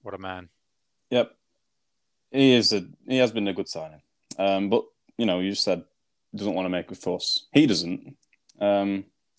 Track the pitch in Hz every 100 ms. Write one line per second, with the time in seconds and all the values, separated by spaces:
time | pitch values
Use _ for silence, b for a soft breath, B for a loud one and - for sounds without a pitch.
0 | 110 95 92 92 87 _ _ _ _ _
1 | - 123 113 _ _ _ _ _ _ _
2 | _ _ _ 135 135 123 104 104 90 -
3 | - 131 123 113 101 92 98 82 78 76
4 | _ _ - - 98 98 98 113 - _
5 | _ - 113 90 95 101 - 90 - _
6 | _ _ _ 101 101 90 92 90 85 92
7 | - 87 - - - 143 151 85 85 87
8 | - - _ _ _ - 101 101 101 98
9 | 98 _ _